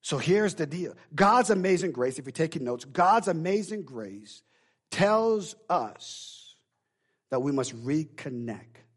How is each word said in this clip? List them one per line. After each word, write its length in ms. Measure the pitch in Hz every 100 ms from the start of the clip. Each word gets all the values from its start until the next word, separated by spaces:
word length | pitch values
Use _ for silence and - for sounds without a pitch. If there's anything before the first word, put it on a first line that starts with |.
So 180 | - 147
here's 360 | 131 196 214
the 100 | -
deal. 300 | 151 170 165 - _
God's 380 | 147 196 240 247
amazing 400 | 202 185 180 175
grace, 300 | 123 127 131
if 40 |
you're 60 | 135
taking 320 | - 160 165
notes, 220 | 123 123
God's 420 | 143 139 180 226 196
amazing 560 | 170 170 202 185 214
grace 600 | 156 127 104 98 107 - _ _ _ _ _
tells 640 | - 196 220 226 220 175 - _
us 880 | 165 113 - - - - - - _ _ _ _ _ _ _ _
that 120 | 131
we 80 | 135
must 240 | 139 127 117
reconnect 920 | 120 151 156 - 147 123 117 104 - - _